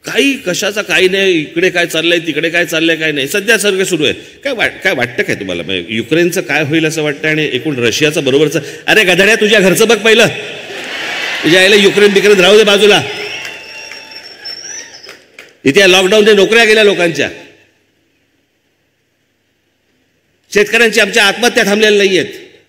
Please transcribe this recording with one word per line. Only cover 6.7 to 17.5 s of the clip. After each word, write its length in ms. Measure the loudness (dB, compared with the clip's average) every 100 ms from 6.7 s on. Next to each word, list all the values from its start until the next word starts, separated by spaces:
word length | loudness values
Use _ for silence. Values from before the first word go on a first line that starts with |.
| -2 -2
असं 160 | -2
वाटतं 260 | -4 -4 -4
आणि 220 | -2 -2
एकूण 260 | -4 -4 -2
रशियाचं 460 | -2 0 0 0
बरोबरचं? 360 | 0 2 2 -2 -8 -10 0
अरे 180 | 2
गधड्या, 300 | 2 2 2
तुझ्या 260 | 2 2 4
घरचं 280 | 2 2 2
बघ 100 | 2
पहिलं. 300 | 2 4 2 0 -12 -14 -14 -14 -12 -10 -10 -8 -8 -4
तुझ्या 160 | 0 2
आईला 160 | 4 4
युक्रेन 360 | 4 4 2
बिक्रेन 280 | 4 4 4
राहू 180 | 6 6
दे 60 |
बाजूला. 380 | 4 4 4 2 0 -10 -10 -12 -14 -18 -20 -20 -20 -20 -20 -20 -20 -20 -16 -16 -16 -18 -18 -20 -20 -20 _ -20 -20 _
इथे 160 | 0 2
या 60 | 4
लॉकडाऊनने 460 | 4 4 4 4
नोकऱ्या 320 | 4 4 2
गेल्या 200 | 4 4
लोकांच्या, 460 | 2 2 -2 -2 -6 -6 -20